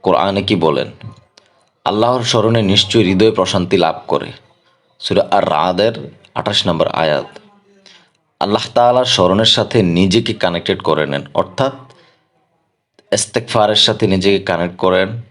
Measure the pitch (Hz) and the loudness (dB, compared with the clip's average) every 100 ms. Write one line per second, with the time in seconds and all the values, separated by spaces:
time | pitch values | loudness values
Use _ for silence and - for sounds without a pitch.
0 | 95 85 95 98 101 98 80 67 - - | 2 2 0 -2 -2 0 2 0 -4 -12
1 | - - _ _ _ _ _ _ - 101 | -20 -20 _ _ _ _ _ _ -4 0
2 | 117 127 120 113 107 117 101 101 - 117 | 0 0 0 0 2 2 2 2 2 2
3 | 92 92 110 107 92 98 90 95 82 - | 2 4 2 2 -2 -2 0 2 0 -2
4 | - 71 - - _ _ _ _ _ _ | -4 -4 -4 -16 _ _ _ _ _ _
5 | - 95 - 101 - 78 87 90 110 117 | -2 -2 2 0 2 0 0 0 0 -2
6 | 71 - _ - - - 95 82 80 - | -14 -20 _ -8 -4 -2 -2 0 -2 0
7 | 82 69 - - - _ _ _ - - | 0 -2 -6 -18 -20 _ _ _ -20 -20
8 | _ _ _ _ 98 110 - - 120 123 | _ _ _ _ -2 -2 -2 2 4 2
9 | 127 - 90 95 110 - 104 120 90 85 | 0 2 2 2 2 0 0 0 2 2
10 | 95 107 117 107 90 85 87 95 87 76 | 2 2 0 -4 -4 -4 -4 -4 -2 -2
11 | 73 71 73 - - - 135 - - - | -2 -4 -4 -6 -6 -4 -4 -4 -20 -20
12 | _ _ _ _ _ _ _ _ _ _ | _ _ _ _ _ _ _ _ _ _
13 | _ 104 - - 120 113 104 107 - 104 | _ -4 -2 -6 -2 0 2 2 0 0
14 | 104 95 98 98 98 87 87 90 92 92 | 0 2 2 0 -2 -4 -4 -2 0 2
15 | 95 117 - | 0 -6 -14